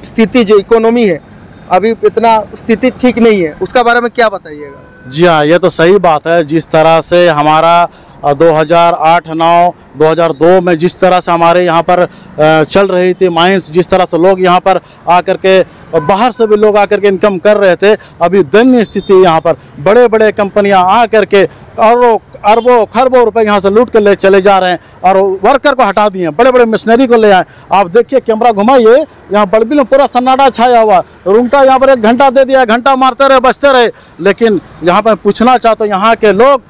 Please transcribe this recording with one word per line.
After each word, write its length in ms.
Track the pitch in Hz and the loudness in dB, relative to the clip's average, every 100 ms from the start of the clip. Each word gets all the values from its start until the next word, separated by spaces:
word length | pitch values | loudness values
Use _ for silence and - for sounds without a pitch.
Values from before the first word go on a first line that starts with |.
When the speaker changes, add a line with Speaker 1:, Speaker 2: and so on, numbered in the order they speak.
Speaker 1:
स्थिति 400 | - - 214 254 | -10 -4 -2 0
जो 140 | 196 208 | 2 0
economy 460 | 196 226 226 240 | 2 0 0 0
है, 180 | 214 151 - - - - - | -2 -4 -10 -20 -20 -20 -4
अभी 180 | 185 214 | -2 -2
इतना 540 | 226 208 220 226 220 208 - | -2 -4 0 0 0 -4 -14
स्थिति 340 | - 220 254 | -4 -2 -2
ठीक 280 | - 247 233 | -2 -4 0
नहीं 260 | 233 208 | 0 0
है, 140 | 160 147 | -4 -6
उसका 220 | 185 254 | -6 -2
बारे 180 | 233 240 | 0 -2
में 100 | 233 | -4
क्या 180 | - 220 | -2 -4
बताइएगा? 840 | 196 160 151 143 139 - - 127 | -4 -14 -18 -18 -20 -20 -20 -14
Speaker 2:
जी 140 | 139 175 | -2 0
हाँ, 200 | 160 151 | 2 2
ये 140 | 170 | 0
तो 100 | 180 | 0
सही 280 | - 165 196 | 0 2 2
बात 300 | 175 147 160 | 0 -2 0
है। 160 | 170 | -2
जिस 240 | 151 160 151 | -2 -6 -2
तरह 340 | 160 160 165 | 0 2 0
से 260 | - 175 175 | 0 0 2
हमारा, 640 | 151 151 156 165 170 170 - - - 143 | 0 0 0 2 0 0 -6 -20 -8 -4
अ, 80 | |
दो 200 | 139 165 | 0 2
हज़ार 400 | 156 151 170 170 | 2 0 0 0
आठ 340 | 170 160 170 160 | 0 0 0 -2
नौ, 440 | 160 165 175 175 - - 135 | -4 0 2 0 -4 -20 -2
दो 100 | 156 | -2
हज़ार 240 | 160 165 | 0 -2
दो 300 | 139 165 185 | 0 2 2
में 160 | 180 165 | 0 -2
जिस 220 | 175 - | -2 -2
तरह 200 | 185 180 | 0 0
से 120 | 175 | -2
हमारे 340 | 170 170 175 180 | 0 0 0 0
यहाँ 160 | 165 | -2
पर, 180 | 165 180 | 0 -2
अ, 640 | 175 - - - 156 156 | -2 -6 -18 -2 0 2
चल 240 | 156 190 196 | 0 0 0
रही 260 | 185 185 | -2 -2
थी 160 | 180 185 | -2 -2
mines, 420 | 165 175 196 151 | 0 0 -2 -2
जिस 180 | 160 170 | -4 -2
तरह 160 | 185 175 | -2 -2
से 120 | 165 | 0
लोग 240 | 180 190 | 0 0
यहाँ 180 | 185 180 | 0 0
पर 200 | 190 180 _ - - | 0 -4 _ -14 -2
आकर 280 | 175 185 180 | -2 0 -4
के, 480 | 190 190 170 - - 160 | 0 0 -2 -8 -6 -6
बाहर 320 | 151 196 247 | -2 -2 -2
से 160 | 220 220 | -2 -2
भी 80 | 208 | 0
लोग 220 | 214 208 | 0 0
आकर 220 | 202 202 | -2 0
के 80 | 196 | -2
इनकम 300 | 190 208 190 | -2 -4 -2
कर 200 | 208 208 | -2 0
रहे 180 | 196 170 | 0 0
थे, 220 | 196 214 - - | 0 -2 -6 -4
अभी 220 | 170 196 | -2 0
दयनीय 420 | 147 202 254 254 202 | 0 0 2 0 -2
स्थिति 280 | 202 - | -6 0
है। 60 | 185 | 2
यहाँ 220 | 185 160 | 2 0
पर 120 | 170 147 - - | -2 -4 -8 -6
बड़े-बड़े 520 | 147 226 240 220 220 | 0 2 2 2 -2
company 520 | - 202 208 202 196 | -2 -4 -2 0 0
आकर 420 | 180 220 226 220 202 | 2 0 0 -2 0
के 200 | 202 190 | 0 0
करोड़ों, 720 | - - - 220 240 247 220 _ - 202 | -6 -18 -2 0 2 2 0 _ -6 -2
अरबों, 400 | 226 240 247 208 | 0 2 0 0
खरबों 400 | 226 262 254 233 | -2 0 2 0
रुपए 160 | 214 | 0
यहाँ 180 | 214 208 | -2 0
से 100 | 196 | 0
लूट 200 | 208 240 | 0 0
कर 120 | 226 | 0
ले 140 | 202 185 | 0 0
चले 260 | 196 196 | 2 2
जा 180 | 196 190 | 2 0
रहे 120 | 185 | 0
हैं 80 | 175 - - | -4 -10 -4
और 140 | 180 190 | 0 0
वर्कर 580 | 196 190 190 277 294 262 | 0 -2 0 0 0 0
को 80 | |
हटा 260 | 214 196 208 | 0 0 -2
दिए, 200 | 190 165 | -2 -6
बड़े-बड़े 360 | 147 254 247 233 | 0 0 2 0
missionary 420 | 220 214 233 262 | -2 -2 0 2
को 80 | 233 | 2
ले 160 | 214 | 2
आए। 120 | 190 156 - - | 2 -2 -12 -4
आप 160 | 180 185 | -2 0
देखिए, 320 | 202 233 262 | -2 0 -4
camera 320 | - 214 240 | -4 -2 -2
घुमाइए, 540 | 208 208 269 220 254 302 - - | 0 0 2 4 2 0 -12 -6
यहाँ 140 | 202 202 | -4 0
बड़बिल 300 | 220 226 294 | -2 0 -2
में 80 | 240 | 0
पूरा 220 | 269 269 | 0 0
सन्नाटा 420 | 247 254 262 269 | -2 -2 0 0
छाया 300 | 220 247 240 | 0 0 2
हुआ, 240 | 220 180 - - 175 | 2 0 -2 -10 -2
रुंगटा 360 | 214 247 285 | 0 0 0
यहाँ 160 | 262 262 | 2 2
पर 100 | 262 | 2
एक 120 | 262 | 0
घंटा 280 | 214 247 277 | 0 0 0
दे 160 | 254 262 | 2 2
दिया, 200 | 262 247 | 2 0
घंटा 300 | 233 254 262 | 0 0 0
मारते 320 | 262 240 269 | -2 0 0
रहे, 120 | 269 | 2
बजते 340 | 247 - 285 | 0 0 0
रहे। 160 | 262 226 - - - | 2 0 -4 -20 -4
लेकिन 400 | 180 - 226 185 - - | -4 0 -2 -2 -8 -6
यहाँ 180 | 160 190 | -2 0
पर 140 | 214 208 | 0 -2
पूछना 420 | 208 - 233 254 | -2 -2 0 2
चाहता 280 | 233 214 214 | 0 -2 -4
हूँ, 40 | |
यहाँ 260 | 190 220 226 | -2 -2 0
के 160 | 214 | 0
लोग 300 | 190 254 269 | 2 2 0